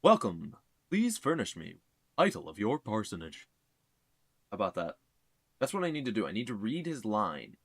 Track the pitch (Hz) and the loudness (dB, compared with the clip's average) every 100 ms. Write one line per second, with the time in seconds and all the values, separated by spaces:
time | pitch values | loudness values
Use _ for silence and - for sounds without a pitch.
0 | 180 214 107 85 82 - _ _ _ 190 | 8 8 4 -4 -10 -14 _ _ _ 0
1 | 240 220 139 165 107 - 82 85 _ _ | 2 0 0 0 -2 -6 -14 -16 _ _
2 | _ - 190 - - 80 104 147 - 110 | _ 2 2 2 -10 -4 0 0 -2 -4
3 | 104 92 80 - - _ _ _ _ _ | -4 -8 -10 -14 -20 _ _ _ _ _
4 | _ _ _ _ _ 98 98 - 85 - | _ _ _ _ _ -2 -2 0 -6 -8
5 | _ _ _ _ _ _ 131 196 180 151 | _ _ _ _ _ _ -2 0 0 -2
6 | 131 107 82 95 117 117 107 156 170 151 | -2 0 0 -2 -4 -4 -2 -2 -4 -6
7 | 113 107 101 73 57 - | -2 2 0 -2 -10 -20